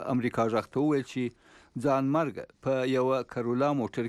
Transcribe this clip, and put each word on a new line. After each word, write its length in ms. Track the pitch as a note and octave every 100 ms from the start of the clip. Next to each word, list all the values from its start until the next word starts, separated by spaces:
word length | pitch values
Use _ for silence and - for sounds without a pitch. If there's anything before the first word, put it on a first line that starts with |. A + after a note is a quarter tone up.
| -
امریکا 340 | C3 A2+ - A2+
غږ 180 | A2 - C3
ته 80 | D3+
وویل 200 | C#3+ B2
چې 120 | B2+ B2 - - - - B2+
ځانمرګه 640 | C#3 C3+ C3+ D3+ D3+ F#2+ - -
په 240 | C#3 C3 B2+
یوه 260 | C3 B2+ C3 A#2+ B2+
کرولا 340 | A#2 B2 C#3+ C#3+
موټر 260 | A2 -